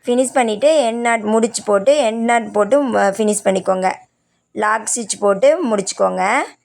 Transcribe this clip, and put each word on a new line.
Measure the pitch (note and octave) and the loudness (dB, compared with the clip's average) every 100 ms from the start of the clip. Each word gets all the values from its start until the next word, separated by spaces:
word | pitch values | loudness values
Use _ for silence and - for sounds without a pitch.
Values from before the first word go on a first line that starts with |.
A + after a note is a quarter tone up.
| - | -2
ஃபினிஷ் | A#3+ B3+ | -2 0
பண்ணிட்டு | C#4 A#3+ G#3 C#4+ D#4 A#3 | 0 -2 0 2 2 0
எண்ட் | A#3 | -2
நாட் | A#3+ A#3 | -2 -2
முடிச்சு | G#3+ A3 A3 - | 0 0 0 -4
போட்டு | - G3+ G#3 D4 A#3 | 0 2 4 2 2
எண்ட் | A3+ | 0
நாட் | A3+ A#3 G#3+ | 0 0 0
போட்டு, | G#3 G3+ C#4+ C4+ G#3 | -2 2 2 2 0
அ, | G3+ G3 | 0 0
ஃபினிஷ் | G#3+ G#3 | -2 0
பண்ணிக்கோங்க. | G3+ F#3+ F#3+ F#3+ F#3 - _ _ _ _ _ | -2 -2 -2 -2 -2 -4 _ _ _ _ _
லாக் | - G#3 A3+ A3+ B3 | -4 -2 -2 -4 -8
ஸ்டிச் | G#3+ A3 | -6 -2
போட்டு | G3+ G3 C4+ E4 C4+ | 0 2 2 2 0
முடிச்சுக்கோங்க. | G#3 F3+ - F#3+ F#3 F#3+ B3+ F#4+ - | -2 -4 -2 -2 0 0 -2 -4 -12